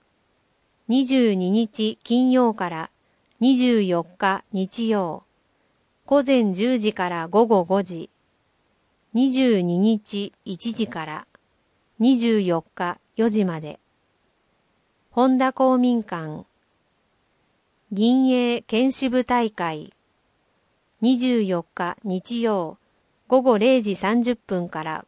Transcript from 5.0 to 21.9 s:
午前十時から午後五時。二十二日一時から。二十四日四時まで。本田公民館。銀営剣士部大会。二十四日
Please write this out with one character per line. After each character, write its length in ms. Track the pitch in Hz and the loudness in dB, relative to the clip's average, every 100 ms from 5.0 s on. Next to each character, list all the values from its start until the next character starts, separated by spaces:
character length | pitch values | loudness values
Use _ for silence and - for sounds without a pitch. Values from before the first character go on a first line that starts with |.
| 175 151 - _ _ _ _ _ _ _ - | -2 -6 -14 _ _ _ _ _ _ _ 0
午 160 | 285 | 0
前 280 | 269 262 214 | 2 2 2
十 260 | 185 233 254 | 0 0 0
時 140 | 208 | -2
か 160 | - 180 | -2 -4
ら 220 | 175 165 | -6 -2
午 160 | 202 233 | 2 4
後 180 | 202 | 2
五 200 | 170 190 | 2 -2
時。 260 | 185 165 175 _ _ _ _ _ _ _ _ _ _ | -2 -8 -14 _ _ _ _ _ _ _ _ _ _
二 180 | 226 269 | 0 0
十 300 | 254 254 208 | 2 2 2
二 160 | 175 175 | 0 2
日 560 | 214 214 - 202 202 - | 2 0 -4 -8 -10 -12
一 300 | - 180 233 | -12 -10 -8
時 140 | 226 220 | -6 -6
か 180 | 170 160 | -6 -10
ら。 220 | 151 - _ _ _ _ _ _ - | -12 -16 _ _ _ _ _ _ 0
二 180 | 233 254 | 2 2
十 240 | 233 214 | 2 2
四 240 | 180 170 - - | 2 -2 -4 -6
日 240 | 175 - _ - | -6 -6 _ -2
四 140 | 226 | 0
時 160 | 214 190 | 0 0
ま 160 | 165 | -4
で。 180 | 151 - _ _ _ _ _ _ _ _ _ _ _ _ _ | -10 -16 _ _ _ _ _ _ _ _ _ _ _ _ _
本 260 | - 262 254 | 0 2 2
田 160 | 262 | 0
公 240 | - 262 254 | 2 2 4
民 260 | 247 240 | 2 0
館。 420 | 214 170 156 151 - _ _ _ _ _ _ _ _ _ _ _ _ _ - | -4 -10 -10 -12 -16 _ _ _ _ _ _ _ _ _ _ _ _ _ -10
銀 360 | 196 226 262 262 | 0 2 4 2
営 320 | 254 240 240 | 2 0 -2
剣 280 | - 220 269 | -4 0 0
士 160 | - 262 | 0 -2
部 160 | 254 | -2
大 280 | 247 247 226 | 0 0 -2
会。 420 | - 170 156 - - _ _ _ _ _ _ _ _ _ _ | -4 -8 -8 -12 -20 _ _ _ _ _ _ _ _ _ _
二 180 | 226 254 | 0 0
十 260 | 254 240 | 0 0
四 200 | 196 180 - | 0 -2 -6
日 240 | - 175 | -8 -8